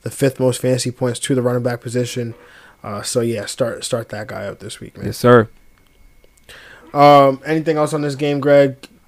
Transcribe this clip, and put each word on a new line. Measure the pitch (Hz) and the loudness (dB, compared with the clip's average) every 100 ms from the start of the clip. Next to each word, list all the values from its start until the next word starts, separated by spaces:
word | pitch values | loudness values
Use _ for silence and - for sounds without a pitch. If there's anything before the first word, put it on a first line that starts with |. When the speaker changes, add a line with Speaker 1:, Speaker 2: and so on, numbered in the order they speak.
Speaker 1:
the | 113 | -12
fifth | - 135 - | -4 -4 0
most | 127 120 | -2 0
fantasy | 127 123 127 | -2 -2 -4
points | - 123 117 | -4 -6 -4
to | - | -2
the | 127 | 0
running | 123 123 | 0 -2
back | 120 120 | -4 -6
position. | 123 123 120 123 117 113 - - - _ | -6 -4 -4 -6 -10 -12 -20 -20 -20 _
Uh, | 117 101 | -14 -10
so | - 127 | -6 -4
yeah, | 117 110 | -2 -4
start, | 101 - 117 - | -8 -6 -6 -8
start | - 117 110 | -8 -8 -8
that | 104 107 | -12 -12
guy | 104 101 | -12 -12
out | - | -12
this | 110 - | -16 -16
week, | 110 101 | -18 -12
man. | |
Speaker 2:
Yes, | 101 - | -10 0
sir. | 123 120 110 - _ _ _ _ - _ _ _ - - - - - | 6 6 4 -6 _ _ _ _ -20 _ _ _ -20 -20 -20 -20 -6
Speaker 1:
Um, | 147 143 143 139 131 | 4 8 8 6 2
anything | 147 160 156 156 | -4 -4 -2 -2
else | 147 | -2
on | 147 | -2
this | 147 | -4
game, | 135 147 143 | -4 -4 -2
Greg? | 143 143 139 131 - _ | 4 4 4 0 -18 _